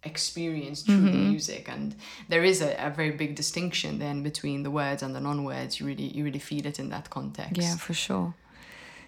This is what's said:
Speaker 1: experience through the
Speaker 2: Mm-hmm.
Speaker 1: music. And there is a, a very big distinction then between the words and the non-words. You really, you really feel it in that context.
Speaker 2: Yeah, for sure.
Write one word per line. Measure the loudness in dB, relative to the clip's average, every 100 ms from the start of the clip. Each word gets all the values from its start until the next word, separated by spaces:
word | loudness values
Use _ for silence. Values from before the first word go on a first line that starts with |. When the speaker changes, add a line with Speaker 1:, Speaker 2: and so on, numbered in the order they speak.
| -10
Speaker 1:
experience | -4 -4 -2 -2 -2 -4 -6
through | 4 8
the | 8
Speaker 2:
Mm-hmm. | 8 6
Speaker 1:
music. | 4 0 -4 -8
And | -6 -6 -6 -14 -16 2
there | 6
is | 6 6
a, | 4 2
a | -2
very | 0 0
big | 0 -4 -2
distinction | -2 -2 -2 -2 -2 -2
then | -2 -2
between | -2 -2 -2 -2
the | -2
words | 0 0 0
and | -4 -4
the |
non-words. | -2 0 -2 -4 -4 -4
You | -4
really, | -4
you | -4 -2 -2
really | -2
feel | -4 -4 -4
it | -4
in | -6
that | -6 -6
context. | -6 -6 -6 -4 0
Speaker 2:
Yeah, | 2 0
for | -2
sure. | -4 0 0 0 -4 -16 -20 -20 -18 -18 -20